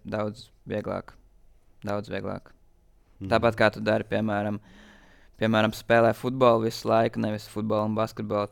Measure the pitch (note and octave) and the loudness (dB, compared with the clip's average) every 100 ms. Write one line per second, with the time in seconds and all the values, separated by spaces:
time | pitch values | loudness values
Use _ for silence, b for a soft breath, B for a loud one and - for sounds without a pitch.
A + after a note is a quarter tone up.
0 | - G#2 G#2+ G2+ - _ - G#2 G2+ F#2+ | -8 -6 -6 -8 -18 _ -10 -8 -6 -8
1 | - - _ _ - _ _ _ G#2 G#2 | -10 -20 _ _ -20 _ _ _ -8 -8
2 | G#2+ G2 G2 G2 - _ _ _ _ _ | -6 -8 -8 -10 -14 _ _ _ _ _
3 | _ _ F#2+ A2+ A#2 G#2+ G#2+ G#2+ G#2+ A2 | _ _ -2 2 2 4 2 2 -2 -2
4 | - G#2 A2 G2+ G#2 G#2 b b b b | -2 -2 -2 -2 -4 -6 b b b b
5 | b b b - A2 A2 G#2+ - - A#2 | b b b -4 0 2 2 -2 2 6
6 | A2+ A2 B2+ C3 B2+ A2+ A2+ - A2+ A2 | 6 2 -4 4 4 6 2 -4 0 2
7 | A#2 A2+ A2 G#2+ - G#2+ G#2+ G#2+ A2 G#2+ | 2 0 -4 -6 -8 -6 -2 0 0 -2
8 | A2 - G#2+ G#2 G#2 | -4 -6 -4 -2 -2